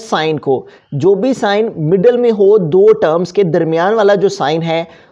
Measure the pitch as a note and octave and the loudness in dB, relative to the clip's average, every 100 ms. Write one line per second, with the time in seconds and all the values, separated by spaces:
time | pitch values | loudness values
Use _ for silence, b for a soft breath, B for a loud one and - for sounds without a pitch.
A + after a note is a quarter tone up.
0 | - F#3 D#3 D3+ C#3 C#3 - B B C#3+ | -4 -4 -2 -4 -2 -4 -4 B B -2
1 | E3+ G3 B3+ B3+ G#3+ G3+ A3 - D3+ F#3+ | 0 0 0 -2 -2 -2 -2 -4 -2 2
2 | A3+ A#3+ A#3+ G#3 G3 A3 E3 F#3 G#3+ G#3 | 2 2 0 2 4 2 2 4 4 4
3 | E3+ E3 F3+ - F#3 E3+ D#3 E3 F3+ A3+ | 2 -2 -2 -2 0 0 -2 -2 0 2
4 | G3+ G#3 G3 - C#3+ E3 E3 E3 E3+ B | 2 2 0 -2 -4 -2 -2 -4 -6 B
5 | B | B